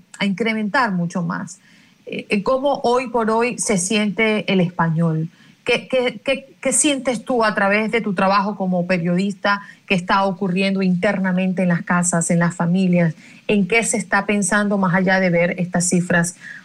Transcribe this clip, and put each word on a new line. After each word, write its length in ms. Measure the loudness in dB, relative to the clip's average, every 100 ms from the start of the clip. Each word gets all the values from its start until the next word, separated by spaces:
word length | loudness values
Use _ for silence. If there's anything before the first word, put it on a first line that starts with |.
| -14 -6
a 80 | -4
incrementar 680 | -2 -2 -2 -2 0 0
mucho 280 | 0 -2 -4
más. 380 | -4 -6 -8 -14 _ -20 -20 _ -12
Eh, 340 | -12 -4 -2
¿cómo 380 | 0 0 0 0 2
hoy 240 | 0 0
por 200 | -2 0
hoy 300 | 0 0 -2
se 180 | -2 -2
siente 720 | 0 0 0 0 0 0 0
el 100 | 0
español? 680 | 0 0 0 2 0 0 -4 -10 -20 _ -2
¿Qué, 220 | -2 0
qué, 320 | -2 -2 -4
qué, 320 | -4 -4 -6 -8
qué 100 | -2
sientes 540 | 0 2 0 -2 -4 -2
tú 180 | 0
a 100 | 0
través 380 | 2 0 2 0
de 80 | -2
tu 160 | -2 0
trabajo 400 | 2 2 0 -2
como 320 | -2 0 0
periodista 760 | 0 0 0 -2 -2 -2 -2 -4 -12 -2
que 100 | -2
está 280 | 2 2
ocurriendo 580 | 2 0 -2 0 0 0
internamente 840 | 0 2 0 0 0 0 0 0
en 40 | 0
las 160 | 0
casas, 480 | 0 0 0 0 2
en 80 | 2
las 160 | 2 0
familias? 640 | 0 2 2 2 2 -2 -12 -10 -2
¿En 180 | 0 2
qué 160 | 0
se 140 | 0 -2
está 280 | 0 -2 0
pensando 520 | 0 0 0 2 2
más 180 | 2 2
allá 240 | 2 2
de 100 | 2
ver 260 | 2 2 -2
estas 300 | -2 -2 0
cifras 480 | 0 2 0 0 -6 -16 -18